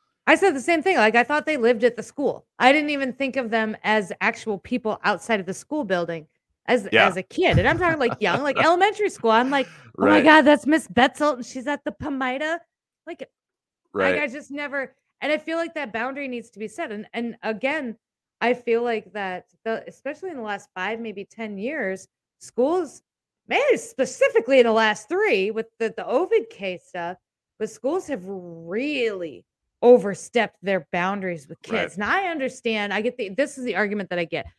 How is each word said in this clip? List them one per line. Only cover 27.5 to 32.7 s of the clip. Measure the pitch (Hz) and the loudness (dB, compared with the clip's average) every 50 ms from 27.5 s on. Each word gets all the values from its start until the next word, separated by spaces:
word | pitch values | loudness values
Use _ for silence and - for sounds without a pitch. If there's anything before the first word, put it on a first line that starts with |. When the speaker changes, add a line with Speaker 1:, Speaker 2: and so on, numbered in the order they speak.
| _ - | _ -8
Speaker 1:
but | 214 220 | -8 -8
schools | - - - 269 320 381 370 - | -6 -6 -4 -2 -2 -2 -4 -6
have | 277 202 180 | -8 -8 -8
really | 190 196 185 175 175 170 165 165 165 185 220 269 294 302 269 240 220 202 185 175 156 131 85 - _ _ _ _ _ _ _ | -10 -12 -12 -12 -14 -14 -14 -10 -6 -6 -4 -4 -4 -2 -2 -2 -2 -2 -4 -8 -10 -10 -14 -20 _ _ _ _ _ _ _
overstepped | - 240 247 240 185 202 185 - - - - 240 220 226 - _ - | 8 8 8 8 6 2 -4 -6 -8 -4 -2 0 0 0 -4 _ -4
their | 190 196 185 156 _ | -2 -2 -2 -2 _
boundaries | - 175 175 185 202 208 190 185 170 156 135 - | -4 -2 -2 -2 -2 -4 -4 -6 -6 -8 -10 -16
with | 165 - - - | -20 -18 -8 -4
Speaker 2:
Right. | 226 214 175 170 | -4 -2 -2 -4
Speaker 1:
kids. | 165 180 | -4 -4
Now | 208 214 | -2 0
I | 320 381 403 349 | 0 0 0 -2
understand, | 330 302 269 254 - - - 233 | -4 -4 -4 -6 -6 -6 -4 -4